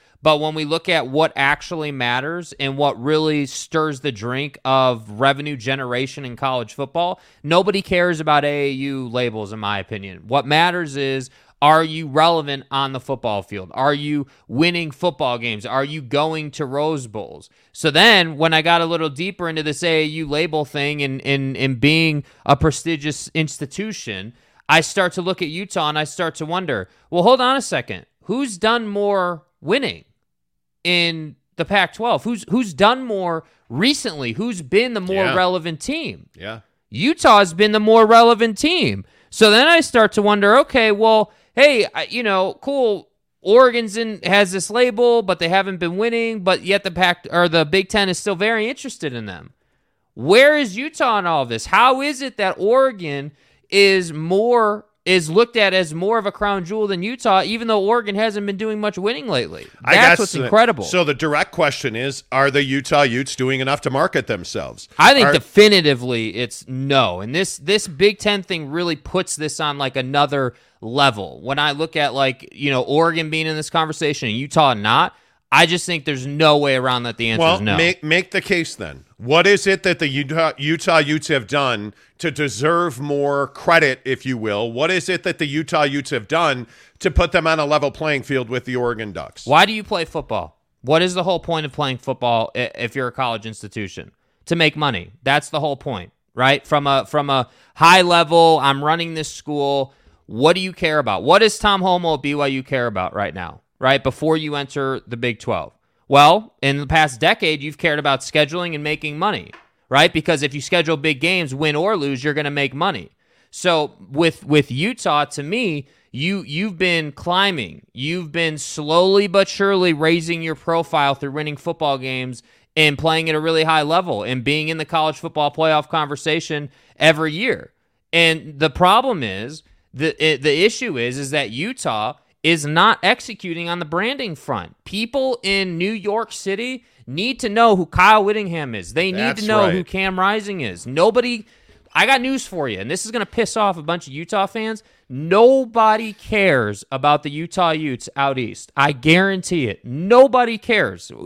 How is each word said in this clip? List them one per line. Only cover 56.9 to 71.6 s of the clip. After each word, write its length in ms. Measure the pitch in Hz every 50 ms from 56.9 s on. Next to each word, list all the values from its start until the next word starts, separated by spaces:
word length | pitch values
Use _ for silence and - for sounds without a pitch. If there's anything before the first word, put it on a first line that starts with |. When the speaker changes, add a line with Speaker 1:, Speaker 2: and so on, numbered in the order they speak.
| 196 170
Speaker 1:
Utah, 400 | 180 220 254 247 - 226 190 190 151
even 240 | 170 220 226 233 226
though 160 | 220 202 190
Oregon 320 | 202 233 240 214 208 196
hasn't 300 | 202 220 226 202 208 202
been 120 | 202 196 190
doing 220 | 220 220 214 214
much 180 | 208 208 202 180
winning 300 | 185 214 247 294 285 233
lately? 380 | 165 127 110 78 82 - - - - - -
Speaker 2:
I 120 | 131 156
Speaker 1:
That's 120 | 202 240 -
Speaker 2:
guess 120 | 175 -
Speaker 1:
what's 120 | 208 180 -
Speaker 2:
the, 100 | 151 127
Speaker 1:
incredible. 400 | 120 196 220 240 233 196 - -
Speaker 2:
so 200 | - - 180 170
the 100 | 147 143
direct 380 | 117 156 151 147 151 196 -
question 440 | - - 160 143 135 - - 127 110
is, 280 | 113 127 139 131 - - -
are 200 | 123 135 139 143
the 120 | 131 143 143
Utah 380 | 131 135 139 127 - 156 147
Utes 340 | 143 127 117 127 135 - -
doing 260 | - 127 131 135 131
enough 200 | 131 135 143 143
to 80 | - 131
market 380 | 127 139 165 185 - 147 113 -
themselves? 600 | 113 92 82 - - 107 73 64 58 - - - _ -
Speaker 1:
I 140 | 156 233 277
think 140 | 277 214 143
Speaker 2:
Are 60 | 147
Speaker 1:
definitively 1040 | 143 - - - 196 208 214 208 185 160 147 139 120 123 127 123 113 110 110 85
it's 320 | 110 123 117 - - - -
no. 540 | 131 131 135 139 139 135 120 95 87 90
And 120 | 101 113 135
this, 240 | 175 190 - - -
this 300 | 139 165 202 208 - 190
Big 320 | 151 131 190 208 202 -
Ten 240 | - 208 208 196 180
thing 260 | - 185 160 151 135
really 260 | 147 170 175 170 160
puts 400 | 135 - - - 185 180 - -
this 240 | 147 156 147 - -
on, 180 | 160 147 143 143
like, 180 | 139 131 131
another 580 | 135 127 131 139 143 147 135 147 139 131 123 - _ _ _ _ _
level. 600 | 117 110 120 139 143 135 110 104 95 73 64 64
When 180 | 85 120 139
I 120 | 143